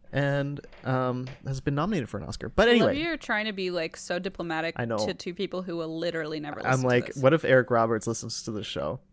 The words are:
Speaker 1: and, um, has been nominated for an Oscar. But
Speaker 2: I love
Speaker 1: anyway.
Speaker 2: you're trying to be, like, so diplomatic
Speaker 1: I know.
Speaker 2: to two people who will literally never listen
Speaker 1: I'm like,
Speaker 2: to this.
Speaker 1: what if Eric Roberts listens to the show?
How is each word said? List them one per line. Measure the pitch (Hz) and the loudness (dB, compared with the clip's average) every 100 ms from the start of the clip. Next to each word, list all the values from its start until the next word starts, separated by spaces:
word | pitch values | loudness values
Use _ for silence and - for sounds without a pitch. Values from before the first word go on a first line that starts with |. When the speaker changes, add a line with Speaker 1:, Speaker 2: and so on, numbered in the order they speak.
| - | -6
Speaker 1:
and, | 135 143 143 139 143 - - | -2 0 0 -2 -6 -12 -10
um, | - 131 127 123 127 131 - | -2 0 0 -2 -6 -10 -8
has | 135 | -6
been | - | -2
nominated | 139 170 208 110 | 0 0 -2 -4
for | 101 | -6
an | |
Oscar. | 73 - - | -8 -8 -4
But | - 226 | 4 6
Speaker 2:
I | |
love | 240 - | 6 6
Speaker 1:
anyway. | 285 | 2
Speaker 2:
you're | 330 320 | -2 -4
trying | - 220 214 | -4 -2 -2
to | |
be, | 196 185 | -4 -4
like, | 175 165 - | -2 -4 -6
so | - 175 | -6 -4
diplomatic | 185 - 170 160 165 - | -4 -6 -6 -4 -4 -4
Speaker 1:
I | |
know. | 123 110 | -2 0
Speaker 2:
to | 107 | 0
two | 185 - | -2 -6
people | 175 185 180 | -6 -4 -4
who | 185 170 | -6 -6
will | 160 160 | -4 -4
literally | 170 165 156 156 | -2 -2 -4 -6
never | 147 - | -6 -6
listen | - | 0
Speaker 1:
I'm | 131 | 2
like, | 127 123 - | 4 4 2
Speaker 2:
to | |
this. | - | 2
Speaker 1:
what | 131 | 4
if | 160 | 6
Eric | - 131 117 | 6 6 6
Roberts | 120 113 113 - | 4 4 2 -2
listens | 113 113 - | -4 -6 -10
to | - | -8
the | 107 | -8
show? | 104 - 73 127 _ | -6 -4 -4 -6 _